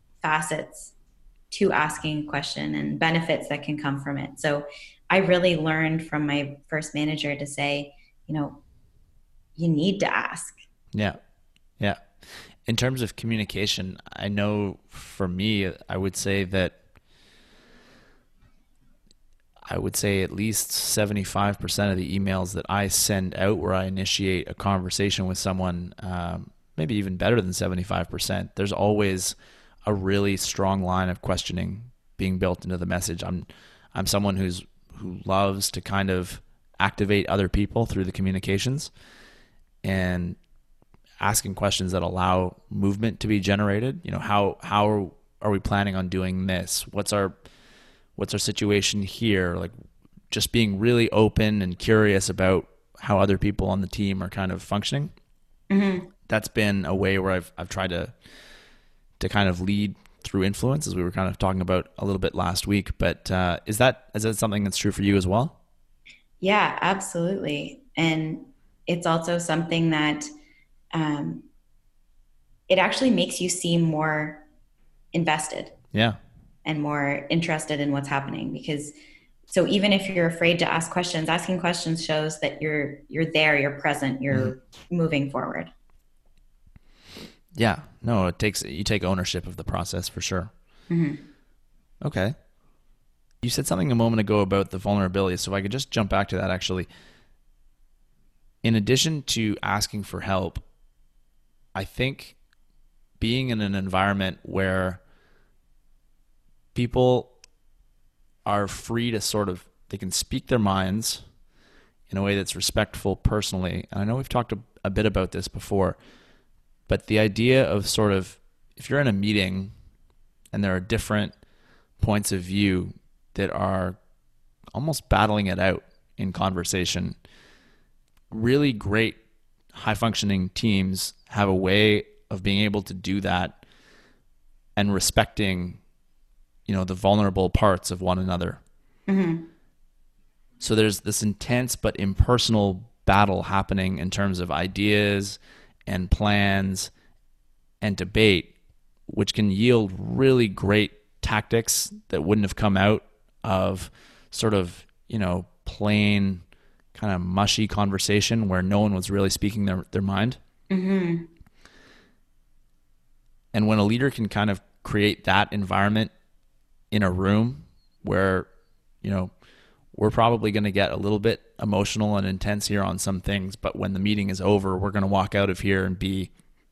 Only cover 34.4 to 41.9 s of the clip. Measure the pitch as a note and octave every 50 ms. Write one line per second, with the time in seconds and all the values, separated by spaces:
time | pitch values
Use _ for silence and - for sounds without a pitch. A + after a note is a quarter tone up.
34.4 | F#2+ F#2 F2 F2+ - - _ _ _ _ - - - F#2 F2+ F#2 - G2 F#2+ F#2+
35.4 | G2+ G2 G2 G2 G2 - - G2+ - - G2 G2 G2 F#2+ F#2 F2+ F2+ F#2 - -
36.4 | - - - _ _ _ _ _ F#2+ G2 - - G#2+ F#2+ G#2 G2+ F#2 - F2 G2+
37.4 | G2 F2+ - G2+ G#2 - - B2 A#2 A2 - F#2+ F#2 F2+ - - F#2+ F#2+ F#2+ F#2+
38.4 | - - G2 G2 - A#2+ C3 D3+ - - - - - - - - - - - -
39.4 | - _ _ - - _ _ _ - F#2+ F#2+ F#2+ F#2 F2+ F2+ F2+ F2 F2 F2 -
40.4 | _ _ - - _ _ - _ _ _ _ _ _ _ _ - - G2+ A2 -
41.4 | - G#2+ F#2+ - - G2 F#2 - F#2+ F2+